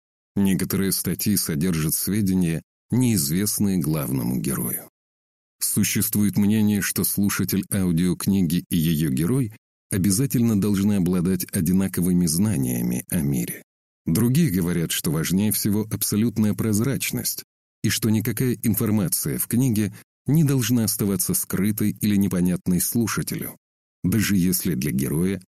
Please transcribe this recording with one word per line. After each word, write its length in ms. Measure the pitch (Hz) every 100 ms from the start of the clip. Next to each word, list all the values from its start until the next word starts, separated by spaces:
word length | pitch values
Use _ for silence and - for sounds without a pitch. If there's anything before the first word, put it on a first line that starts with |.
| _ _ _ -
Некоторые 560 | 98 90 98 92 98
статьи 460 | - - 80 107 95
содержат 580 | - 73 92 82 78 -
сведения, 680 | - 104 98 92 87 80 - _ -
неизвестные 840 | 117 123 104 71 87 101 - 104 92
главному 580 | 73 78 65 65 62 64
герою. 480 | 52 60 58 - - _ _ _ _ _ _ -
Существует 760 | - - 98 110 - 107 104 104
мнение, 440 | 101 110 104 101
что 240 | 87 - 90
слушатель 580 | - 101 - 90 98 -
аудиокниги 920 | 101 92 82 90 82 - 98 85 85 -
и 60 | 87
её 340 | 80 76 80
герой 440 | 65 85 135 113 - _ _ -
обязательно 680 | 104 95 98 135 131 117 107
должны 380 | 104 98 101 101
обладать 480 | 85 92 87 90 90
одинаковыми 720 | 101 80 95 95 - 90 90 87
знаниями 800 | 80 107 120 64 - 60 62 -
о 120 | 87
мире. 420 | 71 65 57 - - _ _ _ -
Другие 460 | 85 120 135 160
говорят, 400 | 92 85 85 80
что 200 | - 87
важнее 420 | 78 76 92 107
всего 340 | 101 110 104 104
абсолютная 640 | 101 - 104 117 113 107
прозрачность, 920 | 95 117 104 135 127 - 123 113 - - _ _ _
и 60 | 120
что 200 | - 113
никакая 480 | 107 110 113 127 117
информация 760 | 117 98 113 107 87 - 78 67
в 100 | -
книге 460 | 117 131 107 104 - - _ -
не 180 | 156
должна 400 | 143 139 107 120
оставаться 500 | 107 - 104 95 -
скрытой 580 | 90 - 87 101 107 107 -
или 140 | 107 101
непонятной 640 | 98 92 90 87 - 90
слушателю, 760 | - 117 107 - 73 - - - _ _ _ _
даже 320 | - 113 92 98
если 400 | 90 90 92 65
для 160 | 71
героя 500 | 62 65 76 92 95 -